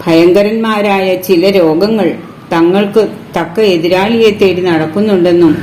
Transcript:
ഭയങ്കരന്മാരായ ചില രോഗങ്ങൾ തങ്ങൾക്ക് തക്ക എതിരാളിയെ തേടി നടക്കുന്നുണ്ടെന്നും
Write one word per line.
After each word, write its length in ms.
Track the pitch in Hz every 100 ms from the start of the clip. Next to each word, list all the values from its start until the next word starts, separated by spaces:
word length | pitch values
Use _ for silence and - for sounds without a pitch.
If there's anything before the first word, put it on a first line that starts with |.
| 175
ഭയങ്കരന്മാരായ 1080 | 165 175 180 202 226 226 214 208 196 190
ചില 360 | 185 185 175 190
രോഗങ്ങൾ 600 | 190 160 156 202 220 170 - - - -
തങ്ങൾക്ക് 560 | 170 170 196 202 220 202 - - 175
തക്ക 240 | 165 -
എതിരാളിയെ 680 | 214 175 160 185 202 233 220
തേടി 300 | 202 196 180
നടക്കുന്നുണ്ടെന്നും 960 | 180 160 156 202 214 190 175 175 165 151